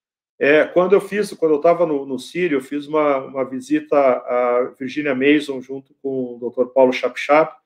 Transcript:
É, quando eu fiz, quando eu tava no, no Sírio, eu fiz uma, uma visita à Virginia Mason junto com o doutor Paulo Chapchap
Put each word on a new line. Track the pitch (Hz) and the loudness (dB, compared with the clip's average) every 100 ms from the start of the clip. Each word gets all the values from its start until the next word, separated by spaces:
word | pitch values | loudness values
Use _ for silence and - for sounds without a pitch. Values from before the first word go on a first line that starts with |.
| _ _ _ - | _ _ _ -4
É, | 135 151 | 2 4
quando | 143 170 185 | 2 2 4
eu | 196 | 2
fiz, | - 202 208 | 2 -6 -6
quando | - 165 | -2 0
eu | 147 | 2
tava | 160 170 165 | 2 2 0
no, | 143 | -2
no | 139 131 | -4 -10
Sírio, | - 170 175 139 | -8 -4 -2 -2
eu | |
fiz | 127 147 143 | -4 -10 -4
uma, | 151 147 139 | -2 0 -2
uma | 131 135 | -4 -8
visita | 123 131 127 151 151 147 | -6 -8 -4 -4 0 2
à | 135 123 - 123 123 123 127 - | 4 2 -2 -2 0 0 -2 -6
Virginia | 131 139 147 | -10 -6 -4
Mason | 127 139 151 147 131 | 0 2 2 0 -10
junto | 127 135 135 _ | -10 -16 -16 _
com | 135 131 123 | -8 -6 -6
o | 120 | -8
doutor | 120 127 123 | -8 -4 0
Paulo | 135 131 | 4 4
Chapchap | 127 123 - - 151 160 - | 4 -4 -4 2 2 2 -4